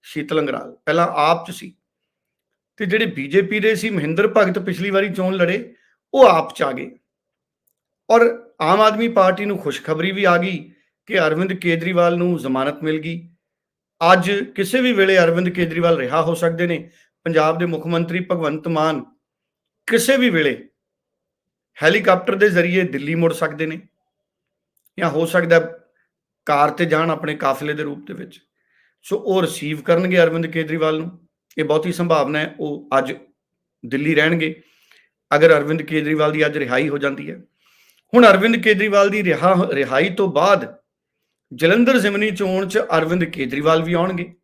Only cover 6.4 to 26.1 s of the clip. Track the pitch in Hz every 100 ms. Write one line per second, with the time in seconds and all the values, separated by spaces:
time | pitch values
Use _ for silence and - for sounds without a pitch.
6.4 | 165 - 143 131 - - _ _ _ _
7.4 | _ _ _ _ _ _ - 226 233 233
8.4 | - _ 156 196 214 214 233 185 185 185
9.4 | 208 190 147 131 - 156 185 190 190 175
10.4 | 185 170 - _ _ _ - 185 156 156
11.4 | 185 190 175 165 170 175 175 175 175 165
12.4 | 131 131 139 147 156 156 160 170 - _
13.4 | _ _ _ _ _ _ 170 185 175 202
14.4 | 254 - 190 247 254 208 190 190 170 170
15.4 | 185 180 165 160 170 160 123 151 160 165
16.4 | 170 165 175 156 - _ _ _ 165 156
17.4 | 156 165 175 156 170 170 170 175 180 175
18.4 | 151 156 170 156 156 147 - _ _ _
19.4 | _ _ _ _ - 226 247 269 247 165
20.4 | 147 117 - _ _ _ _ _ _ _
21.4 | _ _ _ - 156 208 190 180 - 196
22.4 | 208 175 175 180 180 135 143 165 165 165
23.4 | 156 147 160 165 _ _ _ _ _ _
24.4 | _ _ _ _ _ - 170 147 165 180
25.4 | 165 165 - - _ _ _